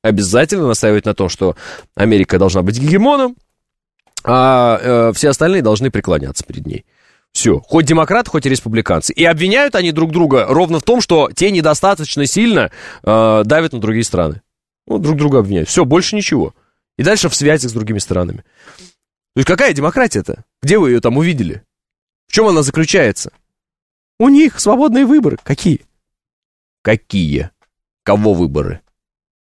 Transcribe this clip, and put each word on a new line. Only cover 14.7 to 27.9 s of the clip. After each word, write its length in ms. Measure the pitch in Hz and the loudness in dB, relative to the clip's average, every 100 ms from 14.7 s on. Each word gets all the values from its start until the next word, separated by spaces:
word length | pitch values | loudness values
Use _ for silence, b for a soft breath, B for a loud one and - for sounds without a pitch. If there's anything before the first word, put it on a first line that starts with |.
| _ - | _ -8
Вот 140 | - | -4
друг 140 | 151 156 | -2 0
друга 220 | 147 135 | 2 2
обвиняют. 300 | 101 98 78 | 2 -2 -2
Всё, 160 | - | 0
больше 320 | 139 160 185 208 | 2 2 0 -4
ничего. 380 | 196 139 85 - _ _ _ - | -2 -2 -4 -8 _ _ _ -4
И 20 | |
дальше 280 | 143 214 170 | 0 0 -2
в 40 | |
связях 360 | - 143 156 127 | -2 0 0 -2
с 20 | |
другими 260 | 113 107 104 | -6 -6 -6
странами. 460 | - 90 90 95 B B B B | -4 -4 -4 -8 B B B B
То 600 | B _ _ _ _ - | B _ _ _ _ -4
есть 80 | 135 | 0
какая 260 | 180 269 | 0 0
демократия-то? 720 | 147 151 262 240 - 85 - - _ | 0 -2 0 -2 -2 -6 -10 -14 _
Где 140 | 139 208 | 0 2
вы 140 | 151 | 2
её 100 | 120 | 2
там 160 | 117 127 | 0 0
увидели? 460 | 170 151 90 104 - _ _ _ _ _ _ | 0 -2 -4 -8 -16 _ _ _ _ _ _
В 40 | |
чём 160 | - 220 | 0 2
она 120 | 170 | 2
заключается? 720 | 139 156 160 190 127 98 - - _ _ _ _ _ _ _ - | 0 -2 0 2 0 -2 -10 -18 _ _ _ _ _ _ _ 0
У 100 | 240 | 4
них 320 | 277 302 - | 4 4 2
свободные 460 | - 247 302 240 262 | 0 2 2 2 2
выборы. 320 | 302 208 - | 2 2 -2
Какие? 380 | - 139 - 139 _ _ _ _ _ _ _ _ _ _ | -4 -4 -2 -2 _ _ _ _ _ _ _ _ _ _
Какие? 680 | - 113 - 98 80 71 87 - _ _ _ | -2 -2 -2 -4 -2 -2 -6 -12 _ _ _